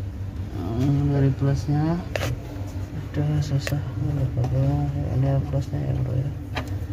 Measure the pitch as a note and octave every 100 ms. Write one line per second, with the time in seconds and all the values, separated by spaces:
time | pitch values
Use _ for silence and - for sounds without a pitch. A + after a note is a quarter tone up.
0 | - - - - - - F2 A2+ C#3 C#3+
1 | C#3+ C#3 C3+ C3 C#3 C#3 - D3 D#3 F3
2 | - - B2+ B2 - - - - - -
3 | - D3+ D3 D3+ - C#3 - D3 - -
4 | D3+ C#3+ C3 - B2 C3 C3+ C#3+ C#3+ C#3+
5 | C#3+ B2+ C3+ C3+ C3+ C3+ - C#3+ C3+ C3
6 | B2+ B2+ - - - - - - -